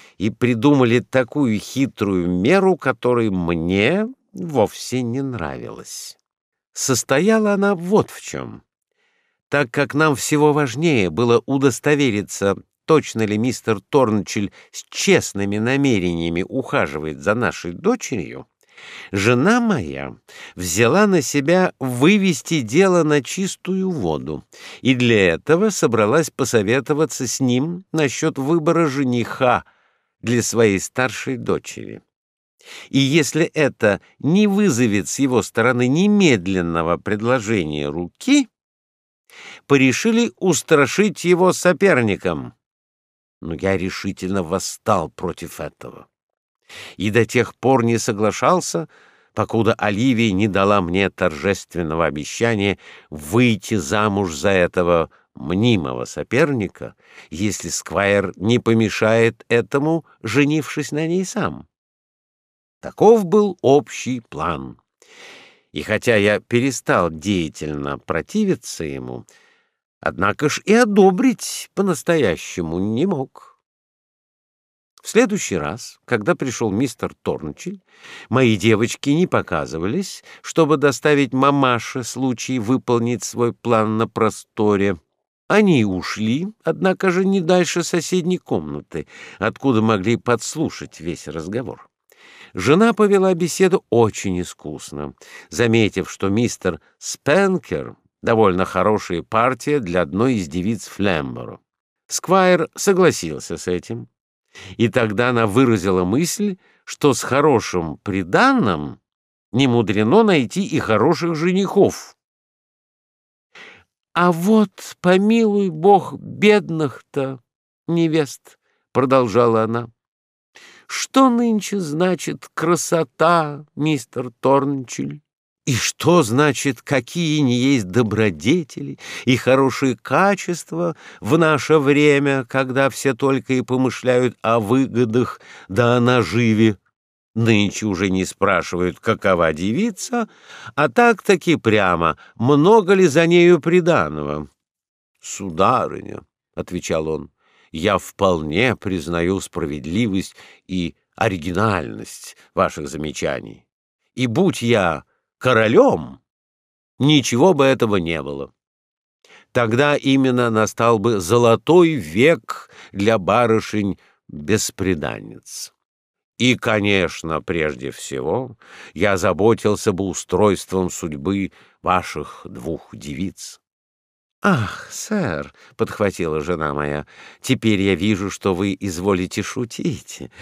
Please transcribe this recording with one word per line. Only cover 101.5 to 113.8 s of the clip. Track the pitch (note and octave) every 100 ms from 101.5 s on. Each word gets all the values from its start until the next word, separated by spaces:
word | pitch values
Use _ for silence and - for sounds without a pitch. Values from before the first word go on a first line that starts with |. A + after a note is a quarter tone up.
| - _ _ _ _ _
Сквайр | - - F#3+ F#3 F3+ D#3
согласился | - - F#3 E3+ G#2 E2 C2+ - E2
с | -
этим, | F2+ - A#2 A#2+ _ _ _ _ - - F#2+
и | A#2
тогда | C3 A2 G#2 B2
она | A#2+ A2+
выразила | G#2+ B2+ A2 G2 F#2
мысль, | F2+ B2 F3 - G#3 F#3 _ _
что | - - C#3+
с | B2
хорошим | - C3+ D#3 A#2 - F#2 D#2+ -
приданым | - F#2+ F2 E3 B3+ C4 A#2+ D#2 D2 - _ _ _ _ _
немудрено | B2 C3+ A#2+ G#2 G2+ G#2+ G3
найти | A3 E3 A2 F#3 G3+
и | D3
хороших | G2+ G#2+ C3+ E3 E3+ D3+
женихов. | F3 F#3 G3 G3+ B2 - - _ _ _ _ _ _ _ _ _ _ _ _ _ _ - - -